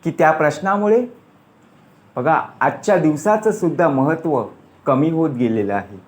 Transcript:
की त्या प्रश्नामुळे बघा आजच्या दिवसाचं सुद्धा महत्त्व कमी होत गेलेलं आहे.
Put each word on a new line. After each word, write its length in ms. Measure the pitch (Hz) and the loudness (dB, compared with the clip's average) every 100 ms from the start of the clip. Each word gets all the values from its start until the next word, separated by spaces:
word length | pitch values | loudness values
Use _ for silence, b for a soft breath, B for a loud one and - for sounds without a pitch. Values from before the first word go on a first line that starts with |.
की 80 | 165 | -6
त्या 200 | - 156 | 2 2
प्रश्नामुळे 760 | 156 151 147 190 202 208 226 247 - _ _ _ _ _ _ _ _ _ - | 4 0 0 -4 -2 2 2 0 -12 _ _ _ _ _ _ _ _ _ -4
बघा 260 | 131 156 - - | 0 0 -2 -2
आजच्या 380 | 139 - - 185 | -2 -2 0 2
दिवसाचं 540 | 156 147 214 214 220 | 2 0 0 0 0
सुद्धा 380 | 208 175 143 170 | 0 -2 0 0
महत्त्व 560 | 135 139 165 165 135 101 - - _ - | 2 0 -2 -2 -2 -4 -12 -20 _ 0
कमी 240 | 135 156 | 2 2
होत 200 | 160 160 | 0 -2
गेलेलं 440 | 127 120 110 98 | 0 0 0 -2
आहे. 240 | 101 90 98 | -4 -6 -18